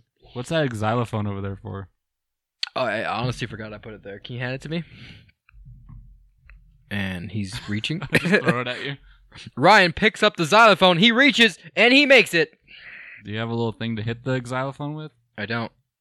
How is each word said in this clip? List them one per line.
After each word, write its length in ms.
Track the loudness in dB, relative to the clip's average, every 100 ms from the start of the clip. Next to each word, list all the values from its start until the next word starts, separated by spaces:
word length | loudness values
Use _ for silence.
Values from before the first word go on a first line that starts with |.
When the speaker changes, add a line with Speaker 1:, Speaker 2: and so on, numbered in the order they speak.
| _ _ _
Speaker 1:
What's 160 | -14 -6
that 220 | -2 -2
xylophone 520 | -2 -2 -2 -2 -4 -6
over 140 | -6
there 160 | -8 -10
for? 280 | -12 -12 -14 _ _ _ _ _ _ _ -10 -6
Speaker 2:
Oh, 60 |
I 220 | -4 -4 -4
honestly 380 | -4 -4 -6 -10
forgot 240 | -10 -14
I 40 | -14
put 140 | -16
it 100 | -18
there. 140 | -16 -16
Can 160 | -14 -10
you 60 |
hand 120 | -8 -10
it 60 |
to 80 | -8
me? 140 | -10 -10 -18 -20 -20 _ _ _ -20 -20 -20 -20 -20 -20 -20 _ _ _ -20 _ _ _
And 420 | -6 -6 -8 -8
he's 280 | -8 -8 -10 -8
reaching. 320 | -6 -6 -8 -4
Speaker 1:
<laughs> 60 |
Just 300 | -2 0 0
throw 180 | 0 -2
it 60 | -4
at 160 | -8
you. 140 | -10 -12 _ _ _
Speaker 2:
<laughs> 300 | -20 -16 2
Ryan 380 | 6 6 6
picks 300 | 2 -2 2
up 120 | 0 0
the 80 | 2
xylophone. 520 | 6 8 8 4 6
He 140 | 4
reaches, 460 | 4 4 4 2 2 -8 2
and 180 | 4
he 120 | 6 6
makes 280 | 6 6
it. 180 | 0 -2 _ _ -20 -20 -20 -20 -18 -10
Speaker 1:
Do 60 |
you 60 | -6
have 100 | -4
a 60 | -2
little 160 | -4
thing 220 | -4 -8 -6
to 40 |
hit 220 | -6 -6
the 180 | -4 -6 -4
xylophone 480 | -6 -6 -8 -10 -10
with? 160 | -14 -20 _ -12
Speaker 2:
I 80 | -8
don't. 260 | -6 -8 -12 _ _